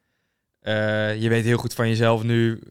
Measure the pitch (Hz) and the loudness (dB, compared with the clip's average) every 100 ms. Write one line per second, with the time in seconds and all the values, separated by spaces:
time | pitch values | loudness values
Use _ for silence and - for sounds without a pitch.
0 | _ _ _ _ _ _ - 107 107 107 | _ _ _ _ _ _ -4 -2 0 0
1 | 107 107 113 117 113 117 117 - 113 113 | -2 -2 0 0 2 0 -2 -2 -2 2
2 | 117 113 113 117 117 113 - | 2 2 2 2 0 -2 -12